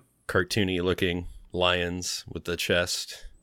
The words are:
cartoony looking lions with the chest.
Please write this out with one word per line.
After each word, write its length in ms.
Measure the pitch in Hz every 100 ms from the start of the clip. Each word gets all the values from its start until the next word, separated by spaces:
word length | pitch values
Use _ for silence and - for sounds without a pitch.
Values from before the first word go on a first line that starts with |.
| _ _ -
cartoony 560 | 95 90 110 95 92
looking 440 | 90 87 92 87 87 - -
lions 680 | 87 90 90 87 90 90 - -
with 180 | 80 87
the 100 | 85
chest. 680 | - 90 90 - - - - -